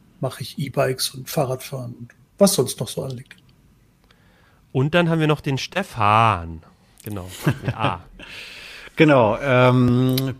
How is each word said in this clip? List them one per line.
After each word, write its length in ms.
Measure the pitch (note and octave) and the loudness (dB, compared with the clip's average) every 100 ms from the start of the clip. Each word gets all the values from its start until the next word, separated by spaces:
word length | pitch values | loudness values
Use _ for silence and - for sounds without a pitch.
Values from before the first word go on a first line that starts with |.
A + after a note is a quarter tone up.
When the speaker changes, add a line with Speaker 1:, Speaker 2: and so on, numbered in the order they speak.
| _ _ | _ _
Speaker 1:
mache 220 | C3 - | -8 -8
ich 140 | - - | -12 -10
E-Bikes 540 | C3+ C#3+ C3 C3 - | -6 -2 -2 -2 -6
und 180 | C#3 C3 | -8 -8
Fahrradfahren 640 | - C3 C3 - C3+ A#2+ | -4 -4 -6 -10 -12 -12
und 180 | A#2 A#2 _ _ - | -14 -18 _ _ 2
was 160 | G3 | 2
sonst 240 | F#3+ B2 - | 4 -2 -4
noch 80 | B2+ | -8
so 160 | - | -8
anliegt. 340 | - B2 C3+ - _ _ _ _ _ _ _ _ _ _ _ _ _ | -10 -10 -16 -20 _ _ _ _ _ _ _ _ _ _ _ _ _
Speaker 2:
Und 240 | C3+ C#3+ | -2 0
dann 140 | F3 E3+ | 2 2
haben 100 | E3 | 2
wir 80 | D3+ | 0
noch 140 | D3+ | 0
den 180 | - C3+ | -2 -4
Stefan. 1040 | - F3 G3 A#2+ G#2 G#2+ A#2 F#2+ E2 E2 - _ _ - | -4 -6 -6 -2 2 4 4 2 -4 -12 -16 _ _ -18
Genau, 240 | A2 G#2 F2+ F#2 - - | -12 -12 -12 -6 -4 -4
mit 120 | G2+ - | -6 -4
A. 280 | G#2 F2+ - - - - - | -4 -6 -12 -20 -20 -18 -18
Speaker 3:
<laughs> 480 | - - - - - | -20 -20 -20 -8 2
Genau, 420 | D#3 C#3 A2 A2 | 6 6 4 2
ähm, 960 | C#3 B2+ B2+ B2+ B2 B2 B2+ C3 C3+ B2+ | 2 4 6 6 4 4 2 0 -4 -2